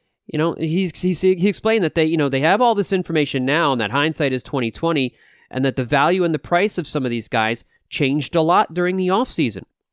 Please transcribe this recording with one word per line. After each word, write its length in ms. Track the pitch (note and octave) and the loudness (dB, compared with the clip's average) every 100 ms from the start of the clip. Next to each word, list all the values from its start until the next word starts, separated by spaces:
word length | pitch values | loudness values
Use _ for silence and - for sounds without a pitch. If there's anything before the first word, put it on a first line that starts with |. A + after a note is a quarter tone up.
| _ _ - | _ _ -8
You 120 | D3 | -2
know, 160 | E3 - | -2 -2
he's, 420 | D#3 E3+ F#3 - | -2 -2 -2 -2
he, 120 | F3+ | -2
he 360 | F3 F#3 F#3 G3 | 0 2 2 2
explained 360 | - A3 A3 | 0 0 2
that 100 | E3 | 2
they, 100 | - | 2
you 120 | D#3+ D#3+ | 2 2
know, 120 | C#3+ | 0
they 120 | C3+ | 2
have 200 | D3+ G#3 | 2 4
all 140 | B3 | 2
this 180 | G3+ F#3+ | 2 0
information 540 | F#3+ - E3 D3 C3+ B2+ | -2 0 0 0 -2 0
now 240 | D3+ D#3 | 0 2
and 100 | B2+ | 0
that 120 | G#2 | 0
hindsight 400 | C3+ D#3 D3+ C#3+ | 0 0 0 -2
is 100 | C3 | -2
twenty 280 | - C#3+ A#2 | -4 -4 -4
twenty, 440 | - E3 D#3+ B2+ - _ _ - | -2 -2 0 -2 -6 _ _ -10
and 140 | - | -2
that 120 | C3+ B2+ | -2 -2
the 80 | |
value 400 | A#2+ C#3+ D3+ F#3 | 0 2 2 2
and 100 | E3+ | 0
the 40 | D3+ | -2
price 400 | - F3 G#3 - | 0 0 2 -2
of 100 | D#3 | -4
some 160 | D3+ | -4
of 60 | C3 | -2
these 180 | A#2 - | -4 -2
guys 360 | A#2 A2 A#2+ - _ _ | 0 0 -2 -8 _ _
changed 460 | - C#3 D3 C3+ | -2 0 0 0
a 80 | E3+ | 0
lot 320 | D#3+ F#3 - | 2 2 2
during 220 | E3 F3+ F#3 | 0 -2 0
the 120 | F3+ | 0
offseason. 540 | F#3+ B3+ - A#2+ G2 - _ _ | 0 0 -2 -2 -4 -12 _ _